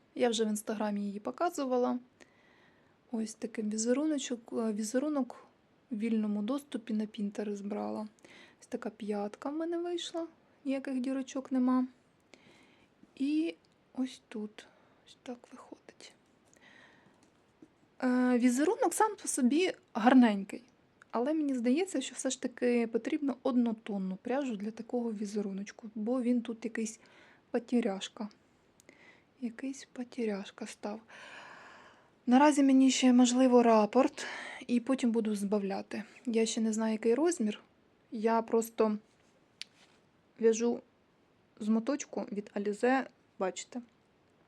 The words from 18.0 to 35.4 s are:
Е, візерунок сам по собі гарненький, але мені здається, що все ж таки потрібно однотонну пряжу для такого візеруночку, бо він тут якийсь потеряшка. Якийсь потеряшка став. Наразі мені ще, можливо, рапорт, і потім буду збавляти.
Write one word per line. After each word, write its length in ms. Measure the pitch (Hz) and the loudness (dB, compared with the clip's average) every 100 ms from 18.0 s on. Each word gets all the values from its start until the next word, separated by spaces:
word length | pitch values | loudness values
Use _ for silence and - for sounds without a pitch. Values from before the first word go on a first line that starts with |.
Е, 360 | 254 247 254 247 | 0 2 4 4
візерунок 560 | 247 247 311 480 359 | 4 4 2 2 0
сам 220 | - 440 403 | 2 0 0
по 60 | - | -6
собі 440 | - 247 294 370 - _ | 2 4 4 2 -2 _
гарненький, 680 | - 220 269 240 202 196 - - _ _ _ - | 2 8 8 8 4 -6 -12 -16 _ _ _ -8
але 240 | 233 254 | -4 0
мені 200 | 320 285 | 0 0
здається, 460 | 254 240 277 381 - | 0 0 0 0 -4
що 140 | - | -6
все 160 | - 269 | -6 -6
ж 120 | - | -4
таки 440 | 254 - 247 240 233 | -8 -2 2 2 0
потрібно 500 | 233 359 311 277 247 | -2 -2 -2 -2 -2
однотонну 720 | 269 247 233 220 - 202 190 190 | 0 2 2 -2 -6 -4 -4 -6
пряжу 400 | 247 262 269 208 | -4 -2 -2 -4
для 140 | 208 | -8
такого 420 | 226 220 247 233 | -10 -6 -4 -4
візеруночку, 800 | 202 208 208 202 190 208 - 214 | -4 -4 -4 -4 -6 -10 -14 -12
бо 280 | 220 214 262 | -6 -2 0
він 200 | 233 247 | 2 0
тут 220 | 233 226 | -2 -8
якийсь 360 | 240 233 220 - - - - _ _ | -8 -4 -6 -8 -20 -20 -20 _ _
потеряшка. 800 | 240 240 240 233 190 - - 214 - _ _ _ _ - - - - _ _ | -6 0 0 0 -4 -8 -10 -14 -14 _ _ _ _ -20 -20 -20 -20 _ _
Якийсь 480 | 240 226 269 269 - | -10 -8 -10 -10 -14
потеряшка 720 | - 247 - 220 196 202 - 220 | -12 -10 -4 -2 -4 -8 -12 -12
став. 340 | - 208 220 - - - - - - - - - - _ _ - | -8 -10 -10 -14 -20 -20 -18 -20 -20 -20 -20 -20 -20 _ _ 4
Наразі 340 | 254 302 285 | 6 8 6
мені 280 | 277 262 262 | 6 6 6
ще, 220 | 247 254 | 6 6
можливо, 500 | 247 247 247 262 247 | 8 6 6 6 8
рапорт, 640 | 240 220 208 240 302 - - - - - - | 8 6 6 4 2 0 -10 -10 -12 -14 -2
і 140 | 240 | -2
потім 300 | 233 269 240 | 0 0 2
буду 240 | 226 214 | 2 0
збавляти. 680 | 208 | -2